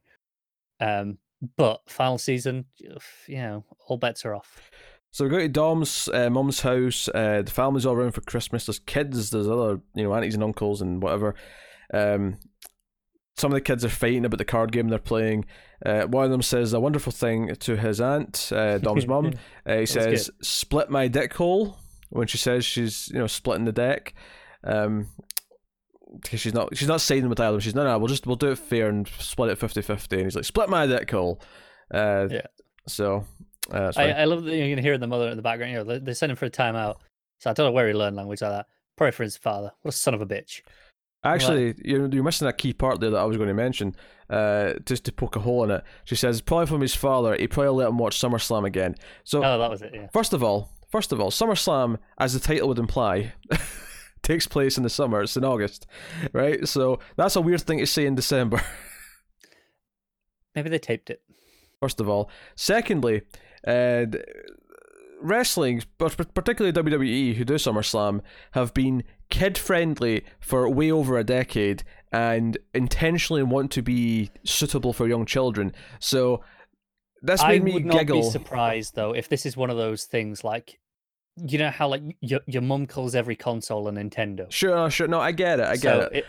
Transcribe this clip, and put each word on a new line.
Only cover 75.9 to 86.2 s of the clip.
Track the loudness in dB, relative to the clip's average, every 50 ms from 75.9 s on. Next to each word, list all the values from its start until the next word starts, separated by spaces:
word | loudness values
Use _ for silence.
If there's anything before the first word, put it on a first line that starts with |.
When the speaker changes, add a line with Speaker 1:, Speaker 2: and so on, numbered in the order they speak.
| -14 -8
Speaker 2:
So | -2 0 2 2 2 2 2 0 -4 -8 -20 -20 -20 _ _ _ _ _ _ _ _ _ _ _
this | 0 2 4 4
Speaker 1:
I | 6 6
Speaker 2:
made | 6 6 6
me | 4 2
Speaker 1:
would | 2 2
not | 4 4 4
Speaker 2:
giggle. | 4 4 4 4 4
Speaker 1:
be | 2
surprised, | 0 -2 -4 -4 -2 0 2 2 0 0 -4 -6 -4
though, | -4 -2 -2 -2
if | -4 -2 -2
this | -2 -2 -2
is | -4 -4
one | -2 -2 -2
of | 0
those | 0 0 -2 -2 -4 -6
things | -4 -2 -2 -2 -4 -6 -6 -6
like, | -4 -4 -6 -6 -12 -20 _ _ _ _ _ _ _ _ _ _ _ _ -12
you | -6 -2 0
know | 0 0 0
how, | 0 0 0
like, | 0 0 -2 -6 -8 -10 _
your, | -4 -2 -2 -2 -2
your | -2 -2 0 0
mum | 0 0 0 -2
calls | -4 -4 -6 -4 -2 0
every | 0 0 -2 -4
console | -4 -4 -4 -4 -4 -4 -4 -4 -4 -4
a | -4
Nintendo? | -4 -4 -6 -6 -4 -4 -4 -4 -4 -8 -10 -6
Speaker 2:
Sure, | -2 0 2 2 4 4 2 2
sure. | 2 0 0
No, | 2 2 2
I | 2 0
get | 0 0 0 2 2 2
it. | 2
I | 2 0
get | 2
Speaker 1:
So | 2 4 4 4
Speaker 2:
it. | 2 0 -2
Speaker 1:
it, | -4